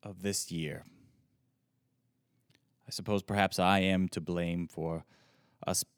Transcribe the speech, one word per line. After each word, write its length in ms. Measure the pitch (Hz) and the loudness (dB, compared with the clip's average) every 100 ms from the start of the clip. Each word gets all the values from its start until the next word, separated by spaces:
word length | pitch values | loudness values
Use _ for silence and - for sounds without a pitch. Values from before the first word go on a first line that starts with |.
of 180 | 107 92 | -14 -6
this 300 | 98 98 - | -4 -4 -4
year. 320 | 85 78 76 - - - _ _ _ _ _ _ _ _ _ _ _ _ _ _ _ _ _ - | -6 -6 -8 -14 -20 -20 _ _ _ _ _ _ _ _ _ _ _ _ _ _ _ _ _ -14
I 40 | |
suppose 320 | - 95 104 | -10 -2 -2
perhaps 340 | - 101 95 - | 0 2 2 4
I 220 | 90 98 | 4 6
am 300 | 95 92 92 | 6 4 2
to 120 | - | -2
blame 460 | 80 87 85 87 85 | -4 -2 -2 -2 -6
for 380 | - 82 82 - _ _ _ _ _ - | -6 -6 -6 -10 _ _ _ _ _ -4
us 180 | 95 - | -4 -4